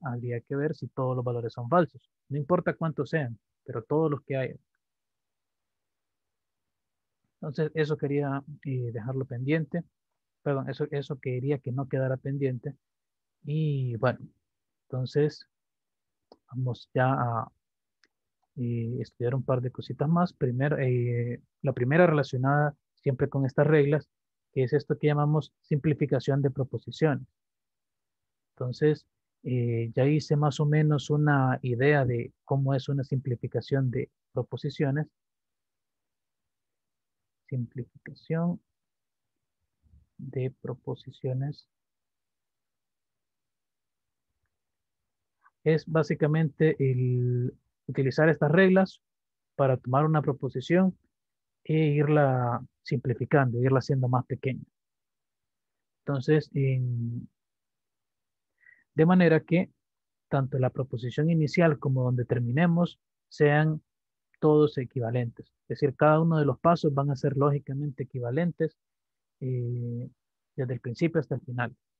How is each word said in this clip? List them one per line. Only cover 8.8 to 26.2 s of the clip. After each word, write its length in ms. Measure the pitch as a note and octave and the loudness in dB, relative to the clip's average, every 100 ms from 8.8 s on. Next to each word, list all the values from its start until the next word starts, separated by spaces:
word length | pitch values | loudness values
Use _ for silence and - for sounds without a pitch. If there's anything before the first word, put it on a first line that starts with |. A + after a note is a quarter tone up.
| A#2+ | -6
dejarlo 320 | A#2 A2 C3 C3 | -6 -6 -6 -6
pendiente. 580 | A#2+ C3 D#3+ D#3 F3 - _ _ _ _ _ | -6 -2 -2 -2 -6 -8 _ _ _ _ _
Perdón, 260 | - C#3 C3 | -4 -4 -4
eso, 180 | C3+ D3 | -6 -6
eso 280 | C#3+ C#3 C3+ | -6 -8 -8
quería 400 | C3+ B2+ C3+ C#3+ | -6 -4 -4 -4
que 140 | C3 | -4
no 160 | B2+ C3+ | -6 -4
quedara 260 | C3+ C3 C3 | -2 -2 -4
pendiente. 580 | C#3 C#3 C3+ B2 D3 C#3+ _ _ _ _ _ _ | -6 -4 -4 -4 -10 -14 _ _ _ _ _ _
Y 540 | C#3+ D3+ D#3 C#3 B2+ A2+ | -6 -2 0 0 -2 -2
bueno, 220 | B2+ - - _ _ _ _ _ _ | -2 -2 -8 _ _ _ _ _ _
entonces, 580 | C3 B2+ D3 D3+ - - _ _ _ _ _ _ _ _ - _ | -8 -4 0 0 -2 -18 _ _ _ _ _ _ _ _ -20 _
vamos 420 | B2 B2+ A2+ - | -6 -6 -6 -4
ya 180 | C#3 B2+ | 0 2
a, 400 | C3+ A#2+ A2+ A2+ _ _ _ _ _ _ _ _ _ _ - | 2 -2 -4 -6 _ _ _ _ _ _ _ _ _ _ -8
eh, 420 | A#2+ A#2 A2+ B2 | -6 -4 -6 -6
estudiar 340 | A#2 - A#2+ C3 | -8 -6 -2 -2
un 80 | |
par 180 | B2+ B2+ | 0 -2
de 100 | B2 | -2
cositas 360 | - - B2 C#3+ | -8 -10 -4 0
más. 260 | E3+ F3+ | 2 0
Primero, 440 | - C3+ B2 C#3+ D3 | -2 -2 0 0 0
eh, 640 | C3 B2 A#2+ A#2+ A#2+ A#2+ _ _ | 0 0 0 -2 -4 -6 _ _
la 120 | C#3 | -4
primera 320 | B2 B2 D#3+ F3 | 0 2 6 6
relacionada 720 | D#3 C3+ B2+ C3+ C#3+ D3 D3 _ _ | 4 0 0 2 2 0 -4 _ _
siempre 320 | D3 B2+ C#3 | -4 -2 -2
con 160 | C#3 C3+ | -2 -2
estas 200 | - D3 | 0 2
reglas, 420 | D#3 C#3+ D3+ - _ _ _ _ | 4 4 0 -4 _ _ _ _
que 100 | - | -2
es 100 | B2+ | 0
esto 240 | D3 - D3+ | 0 -2 0
que 100 | D3+ | 0
llamamos 460 | D3 D3 D3+ - _ | 2 2 0 -2 _
simplificación 800 | - D3 D#3 C#3 C#3 C3+ | -4 -2 0 0 0 0